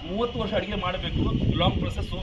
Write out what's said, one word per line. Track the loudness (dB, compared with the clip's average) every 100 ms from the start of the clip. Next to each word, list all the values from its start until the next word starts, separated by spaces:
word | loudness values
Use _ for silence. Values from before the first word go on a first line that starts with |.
| -6
ಮೂವತ್ತು | -2 -2 -2
ವರ್ಷ | -2 0
ಅಡಿಗೆ | -2 -2
ಮಾಡ್ಬೇಕು, | -2 -2 -2 0 2 2 2 4
ಲಾಂಗ್ | 4 2
ಪ್ರೊಸೆಸ್, | 0 -2 -4 -4